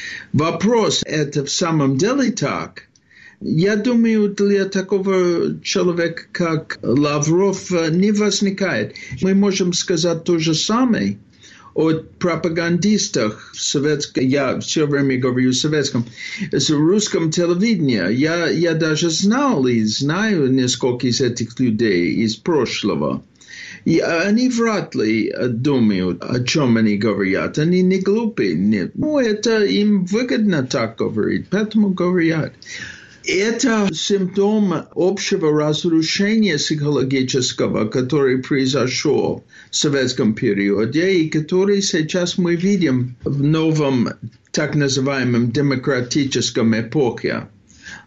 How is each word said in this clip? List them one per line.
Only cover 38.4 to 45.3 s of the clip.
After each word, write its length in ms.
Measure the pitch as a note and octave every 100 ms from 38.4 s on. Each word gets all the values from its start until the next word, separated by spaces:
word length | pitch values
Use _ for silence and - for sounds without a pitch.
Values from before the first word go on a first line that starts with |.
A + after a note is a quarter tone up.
| B2+ C#3 C3 C3 A#2+ - D#3 A#2 E2+ - - - -
в 60 | -
советском 580 | D#3 C#3 B2+ C3+ A2
периоде, 800 | G#2 B2 G2 G2+ G2+ A#2 D3 F#3
и 140 | F#3 D#3
который 540 | D#3 D3 F#3 G3+ G3+
сейчас 540 | G3 E3+ D#3 F3+ F3 -
мы 200 | E3+ E3+
видим 600 | F#3+ G3+ D#3 B2+ B2+ -
в 200 | D3+ C#3
новом, 680 | D3 D#3+ D#3+ D#3 C#3 B2+ G#2 - - - _
так 240 | - D3
называемом, 800 | D3+ C#3 C3+ C3+ C3+ B2